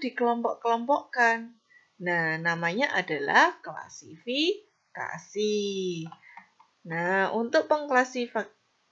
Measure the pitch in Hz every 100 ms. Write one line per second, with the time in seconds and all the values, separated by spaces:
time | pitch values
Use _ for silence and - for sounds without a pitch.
0 | 262 - 240 233 233 - 233 233 240 285
1 | - 254 233 233 233 - _ - _ -
2 | 175 175 160 160 170 170 170 196 285 190
3 | 180 147 139 202 330 - - - - -
4 | 123 165 240 262 320 415 - _ _ -
5 | 123 170 - 202 214 208 202 196 185 170
6 | 165 - - - - _ _ _ 170 165
7 | 175 190 190 220 233 - - 302 294 254
8 | 262 262 240 226 202 _ _ _ _